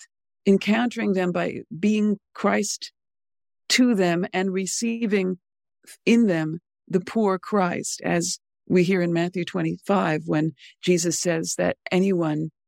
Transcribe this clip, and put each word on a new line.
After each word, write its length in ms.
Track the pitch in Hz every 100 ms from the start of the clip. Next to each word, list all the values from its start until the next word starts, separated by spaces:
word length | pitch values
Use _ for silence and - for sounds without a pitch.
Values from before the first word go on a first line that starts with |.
| - _ _ _ 202
encountering 680 | 196 202 220 240 233 208
them 180 | 190 180
by 280 | 175 - 113 - 156
being 400 | 208 214 208 202 _
Christ 580 | - 202 208 208 - - _ _ _ _ _ _ _ -
to 240 | - 254
them 320 | 202 175 170 180
and 180 | 185 190
receiving 840 | 185 185 - 233 233 226 202 185 180 _ _ _ _ - - -
in 200 | 233 214
them 320 | 165 156 165 _ _ -
the 140 | 180
poor 360 | - 226 202 185
Christ, 640 | - 208 175 - - -
as 360 | - 175 175 - _ _ -
we 160 | 180
hear 180 | 175 190
in 120 | 175
Matthew 320 | 170 175 180 -
twenty-five, 800 | 185 165 175 - 196 170 156 165
when 280 | 156 160 - - _
Jesus 380 | - 175 170 160
says 360 | 180 165 175 -
that 200 | 175 - -
anyone, 580 | 180 196 175 160 151 160 -